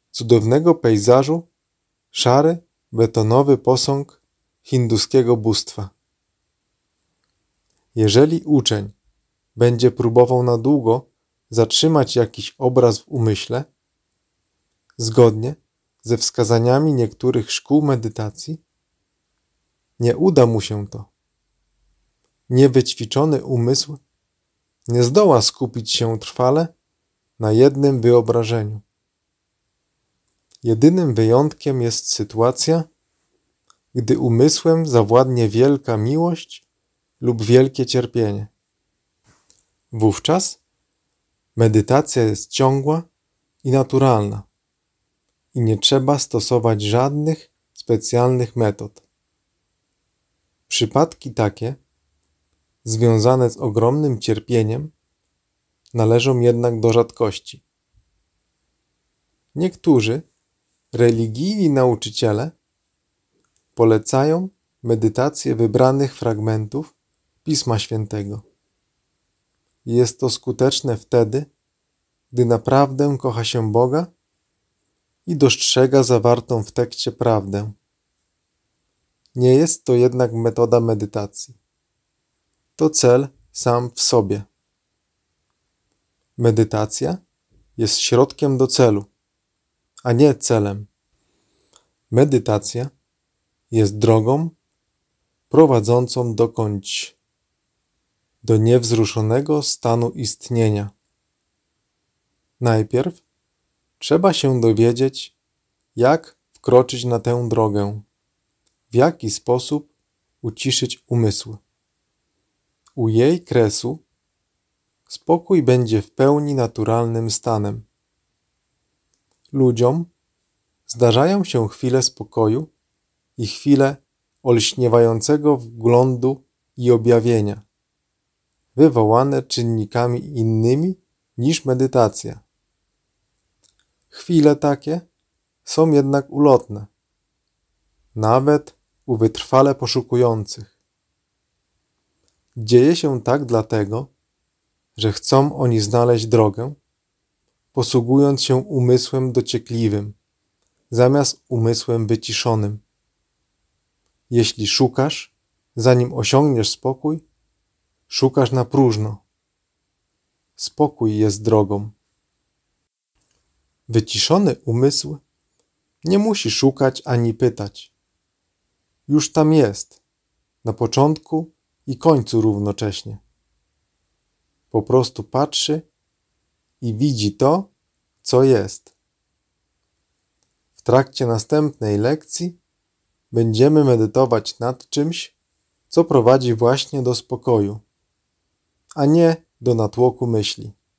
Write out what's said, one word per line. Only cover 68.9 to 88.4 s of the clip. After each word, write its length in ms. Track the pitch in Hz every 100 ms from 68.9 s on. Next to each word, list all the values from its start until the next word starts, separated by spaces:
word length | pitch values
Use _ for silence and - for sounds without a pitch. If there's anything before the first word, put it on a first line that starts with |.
| _ _ _ _ _ _ _ _ _ 123
Jest 340 | 120 120 -
to 100 | 131
skuteczne 640 | - - 127 131 - 135 107
wtedy, 500 | - 120 107 131 147 _ _ _ _ _ _ _ _
gdy 120 | 123
naprawdę 720 | 120 113 123 135 139 135 143 135
kocha 260 | 131 113
się 280 | 107 120 110
Boga 340 | 113 127 151 175 _ _ _ _ _ _ _ _ _ _ _ -
i 100 | 156
dostrzega 640 | 135 - - 127 131 139
zawartą 600 | 123 120 120 123 - 117
w 100 | 104
tekście 400 | - 120 - 123
prawdę. 600 | - 120 110 98 101 107 104 _ _ _ _ _ _ _ _ _ _ _ _ _ _ _
Nie 200 | 123 123
jest 300 | 131 160 -
to 100 | -
jednak 380 | 123 123 127 123
metoda 480 | 113 117 110 117 120
medytacji. 760 | 113 104 104 107 101 - - 113 _ _ _ _ _ _ _ _ _ _ _ -
To 140 | 156
cel 380 | 156 123 123 143 _ _
sam 380 | - 123 120 123
w 100 | -
sobie. 420 | - 123 98 104 98 _ _ _ _ _ _ _ _ _ _ _ _ _ _ _ _ _ _ -
Medytacja 800 | 117 110 107 107 107 - 139 185 _ _ _ _ _ -
jest 220 | 110 -
środkiem 600 | - 120 143 -